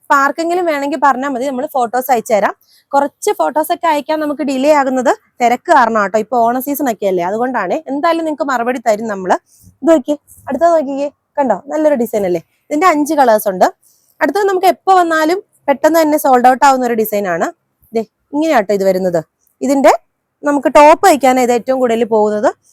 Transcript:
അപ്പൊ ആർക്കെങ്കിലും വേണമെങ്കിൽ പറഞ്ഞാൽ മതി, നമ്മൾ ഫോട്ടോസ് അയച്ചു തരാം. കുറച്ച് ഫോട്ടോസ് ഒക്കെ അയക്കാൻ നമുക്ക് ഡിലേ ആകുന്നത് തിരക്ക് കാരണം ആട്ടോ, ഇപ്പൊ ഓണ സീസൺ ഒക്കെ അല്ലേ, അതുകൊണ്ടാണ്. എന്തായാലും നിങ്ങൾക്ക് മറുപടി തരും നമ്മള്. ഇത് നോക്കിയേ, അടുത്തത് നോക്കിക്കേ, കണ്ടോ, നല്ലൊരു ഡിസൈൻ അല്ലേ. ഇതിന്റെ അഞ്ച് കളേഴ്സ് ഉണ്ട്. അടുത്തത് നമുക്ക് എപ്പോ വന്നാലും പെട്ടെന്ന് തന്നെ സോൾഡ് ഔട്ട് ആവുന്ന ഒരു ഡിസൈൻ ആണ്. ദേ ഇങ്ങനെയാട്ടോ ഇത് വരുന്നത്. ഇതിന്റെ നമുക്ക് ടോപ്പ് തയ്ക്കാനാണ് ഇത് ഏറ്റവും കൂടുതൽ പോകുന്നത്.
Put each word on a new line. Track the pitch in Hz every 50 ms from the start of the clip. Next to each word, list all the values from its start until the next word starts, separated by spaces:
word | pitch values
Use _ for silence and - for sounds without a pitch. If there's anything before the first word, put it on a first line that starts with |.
| _
അപ്പൊ | - 294 277 277
ആർക്കെങ്കിലും | 277 285 - 330 339 349 370 359 339
വേണമെങ്കിൽ | 294 277 277 285 320 269 294
പറഞ്ഞാൽ | 277 254 247 269 285 269
മതി, | 233 262 285
നമ്മൾ | 262 247 285 311 -
ഫോട്ടോസ് | 269 240 214 254 254 254 - 254
അയച്ചു | 226 220 - 226
തരാം. | 196 202 285 403 - _ _ _ _ _ _ 285
കുറച്ച് | 277 285 277 - _ - 415 403 -
ഫോട്ടോസ് | 330 311 247 302 311 - 349
ഒക്കെ | - - 330
അയക്കാൻ | 302 294 277 - 311 311 311
നമുക്ക് | 294 285 285 302 269
ഡിലേ | 269 262 269 302 302 285
ആകുന്നത് | 269 262 262 254 233 285 427 - _ _ _ _
തിരക്ക് | 247 233 240 - - 359 330 269
കാരണം | 233 220 226 214 202
ആട്ടോ, | 190 202 220 208
ഇപ്പൊ | - 262 240 226
ഓണ | 233 247 262 254
സീസൺ | 285 285 254 294 247
ഒക്കെ | 214 - 208 196
അല്ലേ, | 190 175 170 180
അതുകൊണ്ടാണ്. | 208 220 240 262 254 233 190 175 226 320 - -
എന്തായാലും | 269 294 285 339 330 330 330 311
നിങ്ങൾക്ക് | 302 - 320 277
മറുപടി | 262 233 233 247 254 277 - 240
തരും | 208 208 233 220
നമ്മള്. | 208 190 185 180 254 339 - _ _ _ _ - _ _
ഇത് | 262 320
നോക്കിയേ, | 330 302 - - 294 - _ _ - - - -
അടുത്തത് | 269 262 330 339 339
നോക്കിക്കേ, | 320 277 269 277 269 285 294 - _ _ _ _ 294
കണ്ടോ, | 285 240 202 180 - 277
നല്ലൊരു | 294 311 302 302 294 240
ഡിസൈൻ | 240 - - 214 196 180
അല്ലേ. | 175 165 - _ _ _ _ _
ഇതിന്റെ | 294 302 370 370 311
അഞ്ച് | 294 294 269 320 294
കളേഴ്സ് | 269 233 214 214 - 208
ഉണ്ട്. | 185 185 226 359 - _ _ _ _ _ _ _ _ _
അടുത്തത് | - 269 277 403 415 392
നമുക്ക് | 381 370 381 359 -
എപ്പോ | - _ 381 381 370
വന്നാലും | 349 330 320 320 311 311 359 403 - _ _ _ _ 285
പെട്ടെന്ന് | 277 269 - 311 320 339
തന്നെ | 320 302 302 302 -
സോൾഡ് | 277 254 247 240 254
ഔട്ട് | 262 247 285 277
ആവുന്ന | 262 254 254 233
ഒരു | 240 220 220
ഡിസൈൻ | 214 214 202 202 185 170
ആണ്. | 165 220 233 - _ _ _ _ _ _ _ 220
ദേ | 226 208 - _ _ _ _ -
ഇങ്ങനെയാട്ടോ | 294 320 320 302 233 202 - 208 196
ഇത് | 190 196
വരുന്നത്. | 185 185 190 180 175 165 151 - _ _ _ _ _ _ 262 254
ഇതിന്റെ | 285 277 262 320 - - - _ _ _ _ _ _ _ - 285
നമുക്ക് | 285 277 - 311 - 302
ടോപ്പ് | 294 302 330 - 403 381
തയ്ക്കാനാണ് | 311 254 277 254 254 262 247 240
ഇത് | 240 233
ഏറ്റവും | - 262 262 262
കൂടുതൽ | 254 233 226 226 240 202 226 214
പോകുന്നത്. | 214 214 208 214 226 330 - - _ _